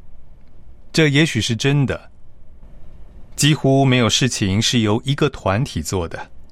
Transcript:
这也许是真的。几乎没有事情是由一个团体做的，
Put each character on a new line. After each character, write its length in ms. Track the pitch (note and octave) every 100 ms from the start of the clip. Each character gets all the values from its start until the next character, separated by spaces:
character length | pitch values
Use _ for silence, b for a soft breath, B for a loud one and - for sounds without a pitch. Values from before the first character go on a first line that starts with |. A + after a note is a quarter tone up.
| - - - - - - - - -
这 140 | - D3+
也 180 | C#3 E3
许 140 | A#2
是 160 | - A#2
真 300 | C#3 C#3+ B2
的。 260 | E2+ - - - - - - - - - - - - - -
几 200 | D3 D3+
乎 300 | C3+ C3+ C3+
没 120 | B2+
有 120 | A2
事 180 | - C3
情 340 | - G2 G2
是 180 | - B2
由 220 | G#2+ A2 C3+
一 100 | C#3+
个 140 | D3+
团 340 | - G2+ G2
体 180 | C#3+ -
做 260 | D2+ F#2+ E2
的， 220 | - - - -